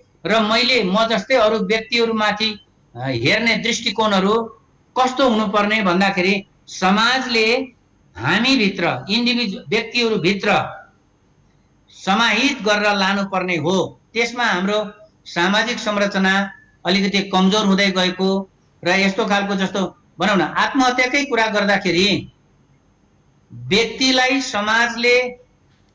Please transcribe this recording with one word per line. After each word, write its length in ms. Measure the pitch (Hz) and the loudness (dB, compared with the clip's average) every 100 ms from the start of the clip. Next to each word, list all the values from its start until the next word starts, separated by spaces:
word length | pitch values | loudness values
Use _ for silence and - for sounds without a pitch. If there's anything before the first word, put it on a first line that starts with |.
| _ _ 165 | _ _ -2
र 140 | 220 | 0
मैले 420 | 214 226 247 254 | 2 0 2 0
म 220 | 190 196 226 | 2 0 0
जस्तै 280 | 220 - | -2 0
अरू 240 | 262 214 220 | 2 4 2
व्यक्तिहरूमाथि, 1080 | 190 220 220 233 226 220 214 208 220 208 _ _ _ 120 | 0 -2 -2 -2 0 0 0 0 -4 -6 _ _ _ -10
अ, 100 | 131 | -4
हेर्ने 480 | 120 127 214 233 214 | -2 0 0 0 -2
दृष्टिकोणहरू 800 | 226 233 233 202 220 196 190 226 226 - _ _ _ - | -2 -4 -4 -2 0 2 2 0 -2 -12 _ _ _ 0
कस्तो 300 | 254 254 269 | 0 2 2
हुनुपर्ने 520 | 214 208 208 202 220 | 2 0 0 0 0
भन्दाखेरि 640 | 196 175 196 180 180 202 - _ - | 2 2 2 0 0 0 -4 _ -18
समाजले 800 | - 190 202 233 262 247 233 220 247 269 _ _ _ _ - | -2 0 2 2 0 -2 0 2 0 -4 _ _ _ _ -8
हामीभित्र, 880 | 120 190 247 269 202 185 170 127 156 | -2 0 2 2 2 0 -2 -4 -2
इन्डिभिजु-, 500 | 220 240 240 226 190 - | -2 0 0 -2 -6 -4
व्यक्तिहरूभित्र 1080 | 208 220 240 226 214 160 202 214 170 - - - _ _ _ _ _ _ _ _ _ _ | -4 -2 -2 0 0 0 -2 0 0 -2 -12 -20 _ _ _ _ _ _ _ _ _ _
समाहित 720 | - - 208 233 214 269 277 | -12 -2 0 2 2 0 -2
गरेर 340 | 202 208 208 202 | 0 0 2 0
लानुपर्ने 600 | 190 202 196 190 180 170 | 0 0 -2 -4 -2 -2
हो। 440 | 147 190 165 - _ | 0 0 -2 -6 _
त्यसमा 320 | 220 233 240 | -4 -4 -2
हाम्रो 480 | 233 185 190 214 208 - - _ - | -2 0 0 -2 -4 -10 -20 _ -10
सामाजिक 520 | 175 175 208 226 240 | -2 0 0 0 -4
संरचना 720 | - 208 202 196 190 196 202 - _ _ 175 | -4 -2 -2 0 2 2 -2 -8 _ _ -2
अलिकति 320 | 196 196 196 | 0 0 -2
कमजोर 480 | 196 190 190 214 202 | 0 2 4 2 2
हुँदै 240 | 190 202 | 2 2
गएको 580 | 185 185 180 190 196 196 _ _ _ | 2 -2 0 -2 -2 -4 _ _ _
र 40 | 170 | -2
यस्तो 380 | 190 196 190 208 | 0 0 0 0
खालको, 280 | 202 196 | 0 0
जस्तो 420 | 196 185 196 180 - _ - | -2 -2 -2 -4 -8 _ -4
भनौँ 160 | 180 196 | 0 2
न, 60 | |
आत्महत्याकै 840 | 147 170 214 277 254 247 254 285 | 0 0 -2 2 2 2 0 0
कुरा 220 | 285 233 220 | 0 0 0
गर्दाखेरि 840 | 208 202 196 190 170 202 165 - _ _ _ _ _ _ _ _ _ _ _ _ | 0 0 0 0 0 2 0 -4 _ _ _ _ _ _ _ _ _ _ _ _
व्यक्तिलाई 880 | 120 123 196 233 - 262 262 254 269 | -18 -4 -2 -2 0 0 2 2 0
समाजले 960 | 262 208 208 220 233 233 240 247 247 247 _ _ _ _ _ | -2 -4 0 2 0 0 2 2 2 -6 _ _ _ _ _